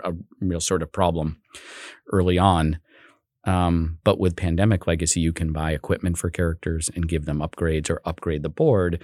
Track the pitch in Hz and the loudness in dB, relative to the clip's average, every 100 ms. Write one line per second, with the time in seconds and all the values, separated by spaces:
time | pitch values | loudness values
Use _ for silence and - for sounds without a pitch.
0 | 90 85 - _ 92 85 - 92 80 - | -6 -8 -12 _ -2 -2 0 -2 -2 0
1 | 90 82 78 78 _ - - - - - | 0 2 -4 -6 _ -20 -20 -18 -18 -20
2 | - 98 90 90 98 85 80 80 _ - | -2 2 4 4 6 4 2 -2 _ -20
3 | - _ _ _ - 92 87 85 82 82 | -20 _ _ _ -2 2 2 2 0 0
4 | 107 98 92 85 87 82 107 95 - 82 | 0 2 2 0 -2 2 4 2 0 0
5 | 82 87 80 82 80 78 78 76 - 92 | 0 0 0 0 -2 -2 -2 -4 -2 -2
6 | 92 82 87 - 85 82 82 82 - 90 | -2 -2 -4 -2 -2 -2 -4 -4 -4 -4
7 | 82 82 76 76 78 - 82 80 78 82 | -2 -2 -2 -4 -4 -2 0 0 -2 -4
8 | - 85 87 76 78 - 156 104 90 85 | -4 -6 -4 -4 -6 0 2 4 2 -2